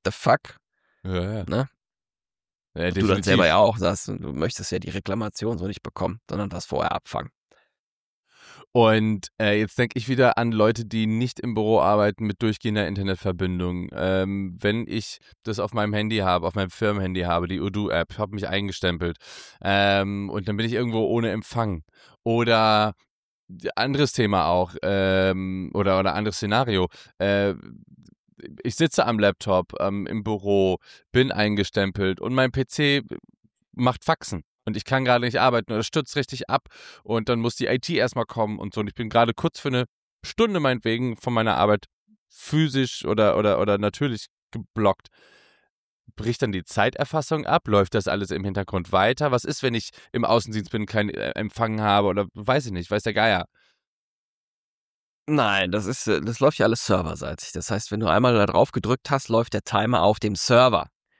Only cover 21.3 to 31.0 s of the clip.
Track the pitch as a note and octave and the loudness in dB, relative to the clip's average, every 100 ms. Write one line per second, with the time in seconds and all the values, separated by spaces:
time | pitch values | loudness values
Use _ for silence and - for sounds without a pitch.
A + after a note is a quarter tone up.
21.3 | G#2 - A#2+ A2 F2 - _ _ _ A#2 | -2 -4 -4 -2 -4 -8 _ _ _ 0
22.3 | A#2 A#2 A2+ A2 G#2+ G#2+ - _ _ _ | 2 4 4 6 4 2 -2 _ _ _
23.3 | _ - F#2 - - B2 C#3 C#3+ - A2 | _ -20 -10 -6 -2 0 2 0 2 2
24.3 | G2 D#2+ F2+ F2+ - - G2 F#2+ F#2+ F#2+ | 2 2 2 0 -4 -2 0 2 2 2
25.3 | F#2+ F#2 F#2 F2+ - G2 F#2+ F#2+ E2 G#2 | 0 -4 -6 -6 -2 2 2 2 0 -4
26.3 | - G#2 A2 B2+ G2 F2 - - - F#2+ | -4 -2 0 2 0 0 -4 -18 -4 0
27.3 | - G2+ F#2 - - - - - _ _ | 2 0 -2 -10 -20 -20 -20 -20 _ _
28.3 | _ - - B2+ - E3 - A#2+ A2+ G2+ | _ -20 -10 -6 0 0 2 2 4 2
29.3 | - - F#2 F2 - G2 G2+ G2 A2 G#2 | 2 2 2 0 -2 -2 -2 -6 -6 -4
30.3 | G#2+ G2+ G2+ F#2+ F2+ - - | -4 0 4 4 2 -4 -20